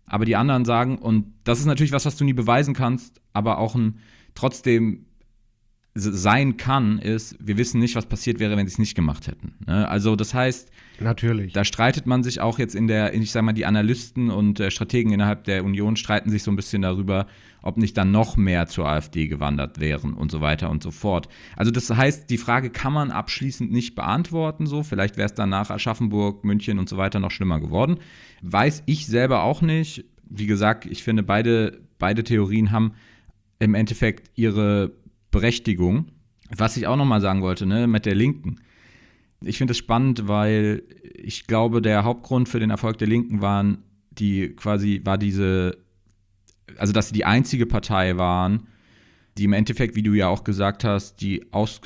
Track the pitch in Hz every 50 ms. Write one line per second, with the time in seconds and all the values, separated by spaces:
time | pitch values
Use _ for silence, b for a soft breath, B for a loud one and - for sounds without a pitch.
0 | _ - - 104 113 113 110 104 123 143 135 123 120 117 117 117 123 131 131 -
1 | - 113 110 107 104 - - - _ 123 120 127 143 151 143 143 156 135 143 135
2 | - 147 139 - 143 139 127 123 110 117 120 135 147 139 131 - 131 120 127 123
3 | - - - _ _ _ - 104 107 110 104 - 110 110 120 123 113 110 110 B
4 | B B B B B B - - 135 131 - - - 131 117 113 117 110 95 -
5 | - _ _ _ _ _ _ _ _ _ _ _ _ _ _ _ _ _ _ 101
6 | 95 107 98 92 95 104 110 135 139 135 113 - - 135 135 135 120 104 107 -
7 | - 104 110 110 110 - - - 107 107 101 110 120 120 - 117 120 117 - 117
8 | 101 - 110 - - 123 113 - 110 104 104 101 98 92 - - 107 - - 95
9 | 82 76 73 - - 69 - - - - - - - - 87 104 104 - 92 101
10 | 101 110 110 104 110 - - 127 127 131 123 - - - B B B B B B
11 | - - - - 117 117 113 107 98 90 - 101 101 - - - 113 127 131 147
12 | 135 123 127 127 120 123 - - 101 113 113 135 120 113 - 98 113 110 110 107
13 | 104 - - 110 110 104 - 117 110 113 107 110 - 98 107 107 104 104 127 -
14 | - - - 127 123 117 92 101 104 104 101 110 101 95 - - 110 - 127 123
15 | 113 110 101 101 101 104 104 - - 101 98 95 92 98 98 98 104 110 110 107
16 | - - 104 104 - 107 104 101 - 107 101 101 98 - - 98 95 92 90 95
17 | 95 98 95 98 98 B B B B B B B - - - 113 110 98 - 104
18 | 95 95 101 110 110 - - 110 98 92 87 87 85 - - 92 78 73 76 76
19 | 73 - - 82 78 76 78 71 71 71 71 71 69 69 - 73 76 76 73 69
20 | - 73 - - 76 76 78 76 76 76 76 76 - 82 78 76 - 82 78 -
21 | - 104 92 85 - B B B B B B - 101 117 117 123 120 - 113 117
22 | 131 143 147 - - - 123 113 - 120 120 131 131 117 - - - 135 147 151
23 | 143 131 - 101 - - - - 131 135 131 - 120 - 110 123 120 - - -
24 | - 85 110 151 170 165 165 165 160 156 156 - 156 147 143 151 151 - - 98
25 | 98 104 - 104 101 101 - 107 104 95 98 98 104 - 101 104 - 120 110 -
26 | 120 104 104 104 104 101 101 - - 101 104 104 - - 104 98 95 - - 95
27 | 95 98 - 101 92 87 - - 98 92 82 76 76 76 78 95 131 156 175 B
28 | B B B B B B B B 95 87 90 101 127 147 147 - - - 160 -
29 | - 110 113 117 127 131 127 98 85 123 147 - 165 160 156 160 156 151 - -
30 | - - _ _ - - 101 104 107 104 104 98 107 107 110 110 - - - -
31 | - 120 110 110 98 98 98 107 110 117 117 113 107 - - - - _ _ -
32 | 87 95 107 117 113 - 120 107 101 95 104 110 110 101 110 110 110 110 b b
33 | b b b b b b _ _ _ _ _ _ 110 107 104 104 107 104 113 -
34 | 123 110 104 - - _ _ - 113 110 98 107 104 101 104 101 98 - - -
35 | _ - _ _ _ _ - 101 104 120 120 - - 113 95 90 90 90 104 147
36 | 165 - - _ _ _ _ _ _ - 107 98 110 113 - 123 90 87 127 143
37 | 139 135 113 104 98 95 95 98 92 92 90 - 104 92 101 117 120 120 110 107
38 | - 107 98 101 120 143 151 - - 95 - b b b b b b b b b
39 | b b b b b b b _ - 92 107 - 135 120 117 - - - 113 120
40 | 135 135 120 117 104 101 104 104 104 107 110 107 107 104 107 - - - - -
41 | - - - - - - - - - - 113 110 117 117 117 117 110 107 107 104
42 | 101 120 120 120 - - 135 123 123 - - 117 110 107 110 - - 113 110 -
43 | 110 107 117 120 120 120 107 101 98 101 101 101 98 101 98 - - _ _ _
44 | _ _ - - 104 101 98 98 92 - - - - 104 104 98 101 104 98 95
45 | - 98 98 98 104 101 95 98 98 95 95 92 90 90 - - _ _ _ _
46 | _ _ _ _ _ _ _ _ _ _ _ _ _ - - - 107 104 101 110
47 | 101 - 110 104 - 87 107 127 - - - 120 117 - - 101 - - 107 95
48 | 92 92 90 90 90 87 90 90 92 95 104 110 110 b b b b b b b
49 | b b b b b b b 101 101 101 101 104 110 - 110 - - 113 113 110
50 | 107 104 104 104 95 87 95 104 - 110 98 98 101 101 98 - - 107 101 98
51 | 98 - - - 101 98 95 - - - - 104 104 - - - -